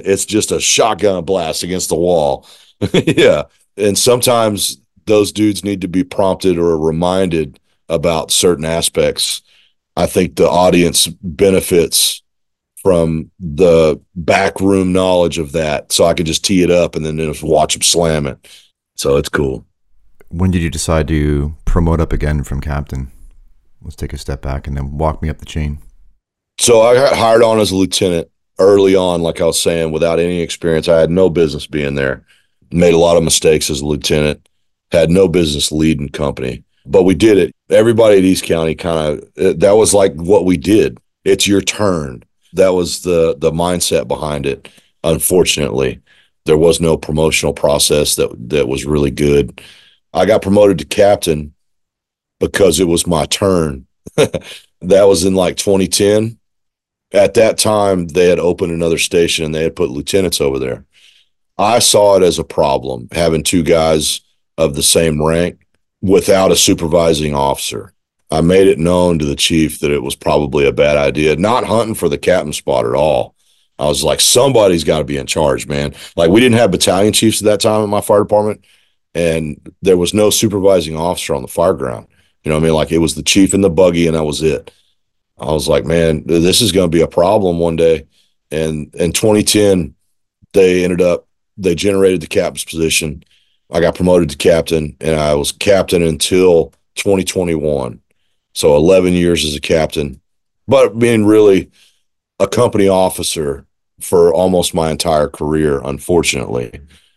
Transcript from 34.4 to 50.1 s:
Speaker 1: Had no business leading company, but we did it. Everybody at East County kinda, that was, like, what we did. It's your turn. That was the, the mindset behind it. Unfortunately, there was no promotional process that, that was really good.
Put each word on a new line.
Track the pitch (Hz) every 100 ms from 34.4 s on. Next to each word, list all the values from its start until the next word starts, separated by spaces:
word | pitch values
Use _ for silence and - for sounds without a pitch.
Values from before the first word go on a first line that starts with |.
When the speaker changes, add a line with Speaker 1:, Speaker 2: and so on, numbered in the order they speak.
| _ _ _ _ _
Speaker 1:
Had | 87 80
no | 90 95
business | 90 80 71 -
leading | 76 80 76 69
company, | - 71 64 64 60 - _ -
but | 98
we | 92
did | 85 110 98
it. | 85 - -
Everybody | 104 113 110 110 101
at |
East | 92 92 -
County | 85 80 76
kinda, | 90 82 76 76 - -
that | 92 82 98 107
was, | 98
like, | 101 98 76
what | 85 98 90
we | 87
did. | 85 107 69 58 _ _ 95
It's | 95 98
your | 98
turn. | 95 - 104 85 71 60 - _ _
That | 85 92
was | 92 85 -
the, | 90 85 82 71
the | 80
mindset | 80 87 90 - 80 60
behind | 67 76 73 69
it. | 67 - _ _ _
Unfortunately, | 82 80 - 92 - - 69 60 65 60 _ _ _ _ -
there | 78
was | 85 82
no | 82 76
promotional | - 78 80 - 78
process | 69 76 73 - 76 71 -
that, | 76 - 60
that | 73 64
was | 67 65
really | 76 71
good. | 67 71 71 64 - - - _ _ _